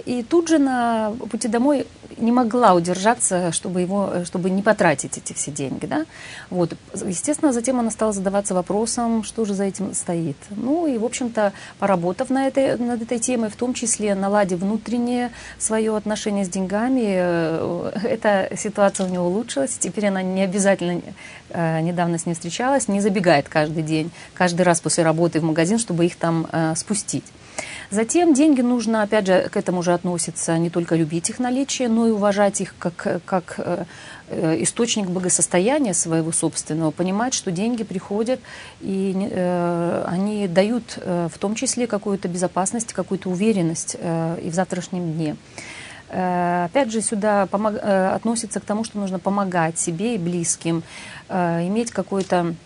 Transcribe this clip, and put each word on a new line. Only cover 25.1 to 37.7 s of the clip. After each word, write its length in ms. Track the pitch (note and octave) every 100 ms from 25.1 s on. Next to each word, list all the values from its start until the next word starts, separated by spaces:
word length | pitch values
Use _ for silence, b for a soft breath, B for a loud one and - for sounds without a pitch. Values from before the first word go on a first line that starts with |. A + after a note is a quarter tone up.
| D#3+ E3+ D#3
в 20 |
магазин, 340 | D#3+ D#3 E3 A3+
чтобы 280 | - E3+ E3+
их 100 | -
там, 300 | E3+ E3 D#3
э, 240 | E3 D#3+ E3
спустить. 480 | - G#3 - C#3 - - B B B B B
Затем 440 | G3+ A3+ E4 F4
деньги 260 | C4+ D#4 C4
нужно, 400 | A#3+ B3 A3 A3
опять 240 | G#3 G#3+ F#3+
же, 220 | F#3 -
к 40 | G3+
этому 260 | F#3+ F3+
же 120 | F3
относится 640 | F3 F3+ F3 - - - E3
не 120 | E3+
только 260 | F3 E3+ E3
любить 340 | D#3 E3+ G3
их 80 | -
наличие, 500 | B3 B3+ C4+ - B3
но 200 | A3+ A3+
и 20 |
уважать 500 | G#3 G#3 G3+ G3+ G3+
их 140 | F#3 -
как, 420 | F3 E3+ G3+ F3
как, 300 | - F#3 - -
э, 260 | - F3 - B B B -
э, 280 | - D#3+ D#3+
источник 440 | F3+ - A#3 A3 F3+
благосостояния 880 | F#3 F3+ - E3 F3 G#3 D4+ A#3
своего 380 | D#3+ E3+ E3 D#3+
собственного, 580 | - D#3+ - - D#3+ D#3
понимать, 420 | D3+ F#3 G3 B3+
что 180 | - G3
деньги 320 | F3 A3+